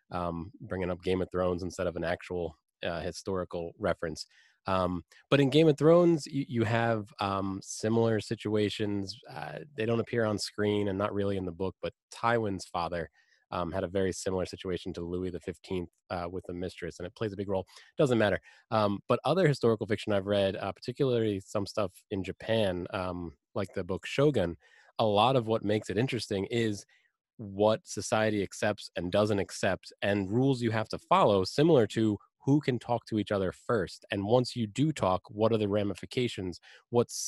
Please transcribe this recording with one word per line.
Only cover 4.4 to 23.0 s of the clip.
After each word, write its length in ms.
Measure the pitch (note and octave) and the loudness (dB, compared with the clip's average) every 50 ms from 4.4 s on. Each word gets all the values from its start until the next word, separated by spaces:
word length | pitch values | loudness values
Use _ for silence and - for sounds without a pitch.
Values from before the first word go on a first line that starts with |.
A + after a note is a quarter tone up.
| _ _ _ _ _ | _ _ _ _ _
Um, 360 | G2 F#2+ F#2 F2+ F2+ F2+ E2+ - _ - - _ - | -2 0 2 2 0 -2 -4 -6 _ -18 -20 _ 2
but 100 | C#3 C#3 | 4 4
in 100 | C#3+ C3 | 4 6
Game 180 | B2 D3+ E3 D#3 | 6 6 6 6
of 100 | C#3+ - | 6 6
Thrones, 480 | C#3+ D#3+ E3+ F3 F3 E3+ E3+ D3 - | 6 6 8 8 8 6 4 2 0
you, 180 | - C#3+ C#3 C#3 - | -4 -6 -6 -4 -2
you 160 | B2 A#2 A2 | 0 0 2
have, 480 | G#2 A#2 A#2 A#2 A#2 A2+ G#2+ G#2 G#2+ - - | 2 2 2 2 2 0 0 -4 -6 -4 -2
um, 420 | G#2 G2 G2 G2 G2 G2 F#2+ G2 | -2 0 0 0 -2 -4 -4 -6
similar 580 | - - - - - A2 A2+ A#2 A2+ A2+ A2 G#2 | -8 -12 -8 -4 -2 2 4 4 4 4 2 0
situations. 1000 | - - A#2 - - G#2 G#2+ G#2+ G#2 G2 - - G#2+ G#2 G2+ G2+ G2 F#2+ A2 B2+ - - | 0 -4 -6 -6 -2 0 0 2 2 0 0 -2 -2 -2 -2 -2 -4 -6 -10 -14 -18 -16
Uh, 280 | - - - - - - - - - | -14 -12 -10 -10 -10 -12 -14 -10 -6
they 100 | - A2 | -4 0
don't 140 | A2+ A#2 A#2 | 0 0 0
appear 240 | G#2+ - A#2+ A#2+ A2 | 0 -2 0 0 2
on 120 | G#2+ G#2 G2 | 2 0 -2
screen 500 | - - - - G#2 G#2 G#2 G#2 G2+ G2+ | -4 -6 -2 0 0 2 2 2 0 0
and 100 | F#2+ G2 | 0 0
not 160 | G2+ G#2+ G2 | 0 0 0
really 220 | G2+ G2 G2+ G2+ | 0 0 0 -2
in 80 | F#2+ F#2 | -2 -4
the 60 | F2+ | -6
book, 220 | E2 E2+ F#2+ F#2 - _ | -4 -4 -6 -6 -6 _
but 100 | - E2 - _ _ _ - | -8 -10 -10 _ _ _ -8
Tywin's 520 | - - A#2 A#2+ A#2 A2 G2+ G2 F2 - | -2 0 2 2 2 0 -2 -4 -6 -8
father, 420 | - - F2+ E2+ E2 F2 E2+ D#2+ - _ _ _ _ _ _ _ _ | -6 -4 -4 -4 -2 -4 -4 -6 -8 _ _ _ _ _ _ _ _
um, 200 | - F2+ F2 E2 | -6 -4 -4 -4
had 100 | E2+ F#2+ | -4 -4
a 60 | F#2+ E2+ | -4 -2
very 240 | F#2 G2 F#2+ F#2 | 0 0 0 0
similar 340 | F2 - - G2 F#2+ F#2 F2 | -2 -4 -4 -4 -2 -2 -4
situation 460 | - - - - F#2 F2 - - F#2+ | -4 -8 -8 -6 -6 -6 -6 -6 -8
to 80 | E2+ F2 | -8 -8
Louis 300 | E2+ E2+ F2+ F2+ F#2 F2+ | -6 -6 -4 -4 -4 -6
the 100 | F2 E2+ | -8 -8
fifteenth, 480 | - F#2+ E2 - - - F#2+ F#2 F2 - _ _ _ - | -10 -10 -10 -10 -8 -8 -6 -6 -6 -8 _ _ _ -8
uh, 160 | - F2 F2 F2 | -6 -6 -6 -6
with 140 | F#2+ F2+ - | -8 -8 -10
the 80 | - F2 | -8 -8
mistress, 460 | F2 F#2 F2+ - - F2+ D#2+ - - | -8 -8 -8 -8 -10 -10 -10 -10 -10
and 60 | F2 | -12
it 80 | F2+ - | -12 -8
plays 160 | - A#2 G#2 | -6 -6 -6
a 40 | G2 | -4
big 120 | G2 G2 G2 | -6 -4 -4
role. 180 | F#2+ F#2+ F#2+ - - - - - _ - | -4 -4 -4 -6 -12 -20 -20 -6 _ 2
Doesn't 180 | D#3 B2+ B2 A2 | 2 4 4 4
matter. 200 | G#2+ G2+ F#2 - - - - - _ - | 4 4 2 0 -4 -10 -20 -20 _ -2
Um, 300 | A2+ A2 G#2+ G2+ G2+ - - - | 0 2 2 2 0 -2 0 0
but 100 | A#2+ - - | 0 0 2
other 240 | C3 D#3+ F#3+ F3+ D3+ | 0 2 4 4 4
historical 400 | C3+ - - A#2 A2+ G#2 A2 F#2+ | 4 4 2 2 2 2 0 -2
fiction 240 | G#2+ - - G#2+ | -4 -2 0 0
I've 140 | G#2 G2 F#2 | 0 0 0
read, 280 | G2+ G#2 G2+ G2 G2 F#2+ | 2 2 2 2 2 0
uh, 160 | - G2 G2 | -2 -4 -6
particularly 680 | F#2 - - B2+ A#2+ - C#3+ C3 A#2+ A#2 A2+ G#2+ G2+ F#2+ - | -6 -6 -8 -8 -4 0 0 2 2 2 2 2 0 -2 -4
some 220 | - - G#2+ G2 | -4 -4 -4 -4
stuff 240 | - - G#2+ G2+ F2+ - - _ _ | -2 -2 -2 -4 -4 -6 -12 _ _
in 100 | G#2 F#2+ | -6 -4
Japan, 640 | F2 G2 - - - - A2 A2+ G#2 F#2+ F2+ F2 F2 - | -4 -6 -8 -6 -2 0 2 2 2 2 0 -2 -6 -6
um, 400 | - G2 | -6 -4